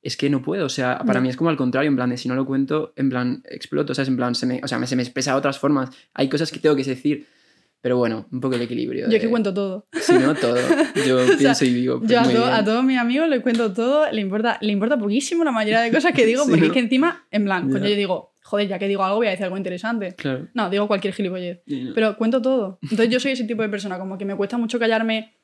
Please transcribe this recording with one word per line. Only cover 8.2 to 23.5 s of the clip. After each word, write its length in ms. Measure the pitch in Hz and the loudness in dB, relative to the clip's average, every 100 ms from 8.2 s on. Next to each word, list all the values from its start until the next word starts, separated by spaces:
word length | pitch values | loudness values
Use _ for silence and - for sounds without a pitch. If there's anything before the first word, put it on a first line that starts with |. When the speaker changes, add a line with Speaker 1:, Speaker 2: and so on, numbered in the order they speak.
| 107 | -6
Speaker 1:
un 80 | 131 | -6
poco 160 | 131 123 | -2 -2
el 60 | |
equilibrio 460 | 120 123 123 - - | -2 -4 -4 -2 2
Speaker 2:
Yo 60 | 220 | 2
es 20 | |
que 60 | 226 | 2
Speaker 1:
de 20 | |
Speaker 2:
cuento 220 | 233 202 | 0 0
todo. 360 | 190 196 190 - 330 | -2 -4 -6 -8 -6
Speaker 1:
Sí, 140 | - 349 | 4 4
¿no? 160 | 131 156 | 4 2
Todo. 200 | 120 120 123 302 320 - 139 | 0 0 2 2 2 0 2
Yo 120 | 127 | 4
Speaker 2:
<laughs> 60 | 127 | 4
O 20 | |
sea, 100 | 143 | 4
Speaker 1:
pienso 280 | 135 135 131 | 4 4 2
y 80 | |
digo, 260 | 123 127 127 | 2 0 -2
pues 100 | 113 | 2
Speaker 2:
yo 80 | - | 4
a 40 | |
Speaker 1:
muy 100 | - | 4
Speaker 2:
to-, 60 | 233 | 4
Speaker 1:
bien. 100 | 247 | 4
Speaker 2:
a 100 | 220 | 2
todos 180 | 208 226 262 | 2 2 2
mis 120 | 262 | 2
amigos 300 | 240 254 330 | 2 2 2
les 140 | 262 | 2
cuento 320 | 254 240 226 | 0 0 0
todo, 360 | 190 240 294 302 | 0 0 2 2
le 120 | 214 | 0
importa, 360 | 196 208 226 - | -2 0 0 0
le 100 | 214 | 0
importa 260 | 202 220 285 | 0 0 0
poquísimo 460 | 208 220 277 339 | 0 -2 0 0
la 80 | 320 | 0
mayoría 300 | 233 208 220 | 0 2 2
de 100 | 233 | 2
cosas 220 | 269 339 | 2 2
que 120 | - 220 | 4 4
digo, 180 | 247 | 4
Speaker 1:
<laughs> 20 | 285 | 2
Sí, 40 | |
Speaker 2:
porque 120 | 165 | 4
Speaker 1:
¿no? 60 | 311 | 4
Speaker 2:
es 40 | |
que 60 | 262 | 2
encima, 480 | 233 262 320 339 _ | 2 2 2 0 _
en 140 | 208 | -2
plan, 240 | 202 190 139 | 0 0 0
cuando 180 | 135 202 | 0 0
Speaker 1:
Ya. 40 | |
Speaker 2:
yo 60 | 208 | 0
digo, 360 | 196 180 - _ | 0 -4 -6 _
"Joder, 260 | - 202 202 | -4 -2 -2
ya 100 | 185 | -2
que 80 | 196 | -2
digo 160 | 196 | 0
algo, 140 | 190 208 | 0 2
voy 100 | 226 | 0
a 40 | |
decir 120 | 185 | -2
algo 140 | 196 190 | -4 -4
interesante". 580 | 180 180 220 233 190 185 | -6 -6 -4 -4 -6 -6
Speaker 1:
Claro. 320 | 143 131 156 | -6 -6 -6
Speaker 2:
No, 160 | - 196 | -6 -2
digo 180 | 196 208 | 0 0
cualquier 260 | 202 196 | 0 -2
gilipollez. 480 | 190 196 185 180 180 - | -4 -4 -4 -8 -10 -8
Speaker 1:
Ya, 120 | 139 | -8
ya. 140 | - | -4
Speaker 2:
Pero 220 | - 220 202 | 0 0 2
cuento 260 | 226 262 | 0 2
todo. 380 | 247 262 196 190 | 2 0 -2 -8
Entonces 260 | 143 220 226 | -6 0 2
yo 100 | 247 | 2
soy 120 | 269 | 0
ese 100 | 262 | -4
tipo 180 | 220 | -4